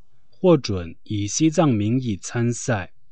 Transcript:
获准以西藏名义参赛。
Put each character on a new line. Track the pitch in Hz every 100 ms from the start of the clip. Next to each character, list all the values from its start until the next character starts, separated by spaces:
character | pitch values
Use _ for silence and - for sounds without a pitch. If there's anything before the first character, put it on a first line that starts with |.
| - - -
获 | - - 156
准 | - 95 82 -
以 | - 104 101
西 | - 160
藏 | 156 156
名 | 110 104 127
义 | 127 95
参 | - 120 117
赛。 | 117 - 107 87 - -